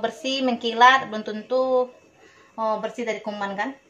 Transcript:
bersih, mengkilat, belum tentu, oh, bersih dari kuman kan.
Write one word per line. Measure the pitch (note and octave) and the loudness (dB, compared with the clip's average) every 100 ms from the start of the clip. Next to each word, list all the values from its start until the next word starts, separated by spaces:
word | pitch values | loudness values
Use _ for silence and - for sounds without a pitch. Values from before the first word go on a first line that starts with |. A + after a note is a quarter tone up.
| A3+ | -2
bersih, | - C4+ C4+ C4 | -6 -4 -2 -2
mengkilat, | A#3 A#3 A3+ B3 C4 G#3 | -2 -4 6 8 8 2
belum | G#3+ G#3+ | -8 -8
tentu, | G#3+ G#3 B3+ C4 B3+ B3 - - _ - - - - | -10 -4 -2 2 2 0 -6 -20 _ -20 -20 -20 -6
oh, | A3 G#3+ | -2 -2
bersih | G#3+ - A3+ | -4 -6 -6
dari | G#3 G#3+ | -6 -8
kuman | G#3 G3+ G3 | -8 -6 -6
kan. | A3+ C4+ _ | -6 -8 _